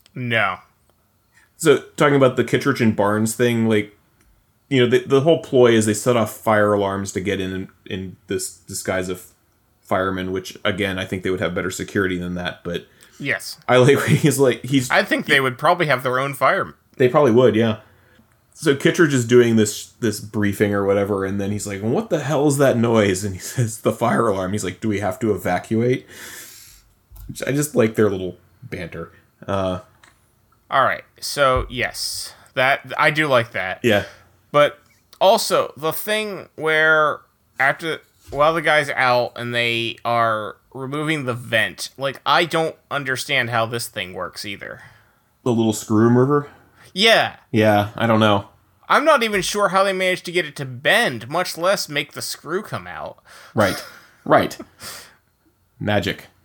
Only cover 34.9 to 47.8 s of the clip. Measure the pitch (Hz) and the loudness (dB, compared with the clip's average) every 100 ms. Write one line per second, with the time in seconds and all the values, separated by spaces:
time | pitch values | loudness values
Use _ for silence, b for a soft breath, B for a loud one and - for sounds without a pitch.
34.9 | _ _ - 185 214 - 170 - - 156 | _ _ 0 4 4 2 0 -2 -4 -6
35.9 | 151 - 214 214 185 - - 156 156 156 | -6 -4 -4 -4 -10 -14 -8 -2 2 4
36.9 | 156 151 - - _ _ - 135 147 165 | 4 2 -2 -10 _ _ -2 0 0 -4
37.9 | 151 - _ - 135 147 165 156 151 143 | -8 -10 _ -10 0 2 2 2 0 0
38.9 | - 127 123 123 - 120 120 120 117 117 | 0 2 2 0 -6 -6 -2 -2 -2 -4
39.9 | - 117 117 113 110 104 - _ - 131 | -6 -4 0 0 -2 -6 -14 _ -14 -8
40.9 | 147 151 156 127 117 117 117 101 87 - | -6 -4 -4 -4 -6 -2 -2 0 -4 -12
41.9 | - 139 127 - 151 175 165 160 - _ | -8 -8 -6 0 0 0 -2 -4 -6 _
42.9 | 135 131 127 - 139 120 120 113 120 - | -8 -4 -6 -2 -2 0 -2 -2 -4 -8
43.9 | - 90 90 87 - 107 98 - - b | -10 -10 -10 -12 -12 -12 -12 -14 -18 b
44.9 | b b b b _ 131 113 113 107 - | b b b b _ -2 0 0 -2 0
45.9 | 107 117 120 131 147 139 b b b b | 4 6 6 4 2 -2 b b b b
46.9 | - 226 202 117 - _ 110 110 104 | 0 4 4 2 -4 _ 2 4 4